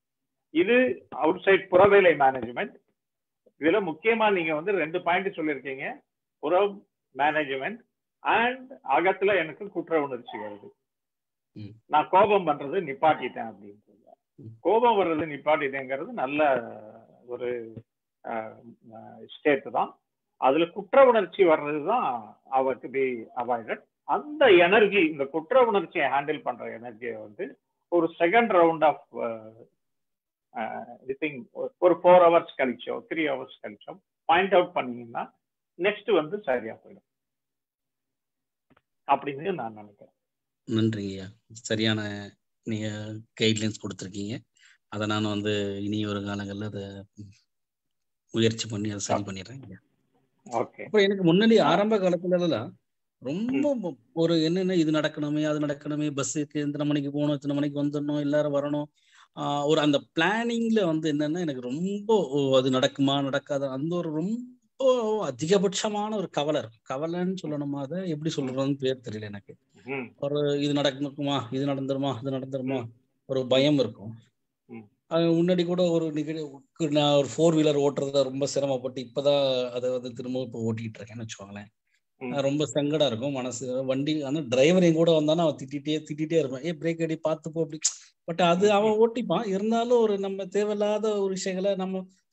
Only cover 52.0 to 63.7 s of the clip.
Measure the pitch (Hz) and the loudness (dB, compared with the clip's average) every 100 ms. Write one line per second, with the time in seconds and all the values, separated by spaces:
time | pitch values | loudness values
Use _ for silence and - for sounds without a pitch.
52 | 185 175 180 180 175 117 139 - _ _ | 0 0 0 0 0 -2 -4 -12 _ _
53 | _ _ 123 165 233 269 294 262 180 131 | _ _ -8 -6 -2 0 0 -2 -6 -10
54 | _ 160 165 165 156 175 185 185 156 156 | _ -2 2 2 2 0 0 2 2 2
55 | 151 151 147 151 151 151 147 143 147 147 | 0 -2 -4 -2 0 0 -2 -4 -6 -4
56 | 151 139 135 156 147 151 147 143 147 147 | -4 -2 -4 -4 -4 -4 -4 -2 0 0
57 | 139 143 147 143 143 143 147 143 143 147 | -2 -2 0 0 -2 -2 -2 -2 -2 -2
58 | 147 147 143 147 151 139 143 147 147 _ | -2 -2 0 0 0 -2 -2 -4 -6 _
59 | _ - _ - 147 143 143 156 151 139 | _ -20 _ -8 -4 -2 2 4 4 2
60 | - - 165 220 233 233 226 220 180 156 | -2 0 0 2 -2 -2 0 2 2 0
61 | 156 147 147 170 170 127 123 139 185 208 | 0 0 -2 -2 -4 -4 -6 -6 -4 -6
62 | 208 220 143 143 139 131 131 127 135 - | 0 0 2 0 4 4 4 2 0 2
63 | 139 139 139 139 - 143 139 | 0 2 0 -4 -4 -4 -4